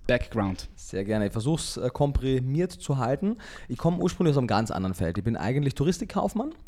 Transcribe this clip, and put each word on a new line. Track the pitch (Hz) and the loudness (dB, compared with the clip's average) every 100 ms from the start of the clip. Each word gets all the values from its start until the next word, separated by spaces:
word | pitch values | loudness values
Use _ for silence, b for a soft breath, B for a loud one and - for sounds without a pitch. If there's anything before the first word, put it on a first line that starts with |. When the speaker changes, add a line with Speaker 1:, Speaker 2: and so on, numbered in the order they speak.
| - | 2
Speaker 1:
Background. | 123 - 113 98 90 - - | 2 2 0 0 -2 -8 -14
Speaker 2:
Sehr | - 92 | -8 -4
gerne. | 98 107 101 | 0 2 2
Ich | |
versuch's, | 113 117 160 - - | 0 0 0 -2 -2
äh, | 123 | -2
komprimiert | - 143 135 131 131 127 143 180 | 0 2 2 2 0 2 0 -2
zu | - - 135 | -4 -4 0
halten. | 117 143 196 233 B B B | 2 0 0 -2 B B B
Ich | 131 | 0
komme | 165 180 | 0 2
ursprünglich | 175 - 175 | 0 2 4
aus | 143 | 4
einem | 123 | 4
ganz | 107 110 | 2 2
anderen | - 95 | 0 -2
Feld. | 92 82 87 | 0 0 0
Ich | 98 | -2
bin | 117 | -2
eigentlich | 90 131 143 - | 0 2 0 2
Touristikkaufmann | 139 190 208 196 202 214 311 320 | 0 0 -2 -2 0 0 -4 -6